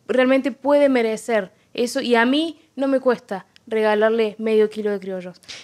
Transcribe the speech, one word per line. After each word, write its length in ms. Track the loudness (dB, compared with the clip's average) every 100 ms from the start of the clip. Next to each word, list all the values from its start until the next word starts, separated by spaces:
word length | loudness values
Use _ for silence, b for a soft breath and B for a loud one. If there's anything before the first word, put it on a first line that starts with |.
| -4
realmente 440 | 0 2 2 0
puede 380 | -4 0 4 4
merecer 600 | 2 0 -4 -2 -2 -4 _ _ -6
eso, 260 | -4 -4
y 140 | 0 2
a 100 | 2
mí 340 | 2 -2 -6 b -6
no 120 | -2
me 120 | 0
cuesta 460 | 0 -2 -4 -12 -12 _ -6
regalarle 680 | -2 0 2 2 2 -2 -2
medio 320 | 0 2 2
kilo 180 | 0 -4
de 100 | -4
criollos. 400 | -6 -10 -12 -18 -20 B